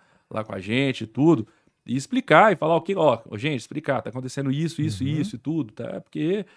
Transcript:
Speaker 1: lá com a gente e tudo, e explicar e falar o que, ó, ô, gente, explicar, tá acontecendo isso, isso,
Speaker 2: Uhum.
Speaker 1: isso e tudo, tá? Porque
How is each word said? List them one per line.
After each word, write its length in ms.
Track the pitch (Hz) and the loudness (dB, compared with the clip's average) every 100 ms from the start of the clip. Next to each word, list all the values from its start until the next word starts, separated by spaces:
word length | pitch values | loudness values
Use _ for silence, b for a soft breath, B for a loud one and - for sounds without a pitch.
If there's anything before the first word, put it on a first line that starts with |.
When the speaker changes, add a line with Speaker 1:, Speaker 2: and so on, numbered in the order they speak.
| _ _ _ | _ _ _
Speaker 1:
lá 140 | 107 | -10
com 100 | 107 | -8
a 60 | 101 | -8
gente 440 | 95 123 139 123 110 | -2 0 0 -2 -6
e 20 | |
tudo, 400 | - 156 139 104 _ _ _ - | 2 4 4 0 _ _ _ -6
e 100 | 127 | -6
explicar 560 | - 254 - 156 214 | -2 -4 4 6 8
e 40 | 165 | 4
falar 180 | 156 165 | 2 0
o 60 | |
que, 120 | 165 190 | 0 2
ó, 240 | 151 113 - | 4 2 -4
ô, 80 | 101 | -6
gente, 220 | 147 127 | -4 -4
explicar, 400 | - 151 147 127 | -6 -8 -2 -2
tá 80 | - | -4
acontecendo 420 | 123 127 - 139 | -8 -8 -4 -2
isso, 300 | 139 160 156 | 0 -2 -2
isso, 220 | 147 95 | -4 -2
Speaker 2:
Uhum. 60 | 135 | -2
Speaker 1:
isso 260 | 156 202 - | -2 -4 -6
e 40 | |
tudo, 320 | 143 160 110 | -4 -4 -4
tá? 300 | - 117 - | -8 -10 -10
Porque 440 | - 151 156 208 - | -10 -4 -2 -2 -6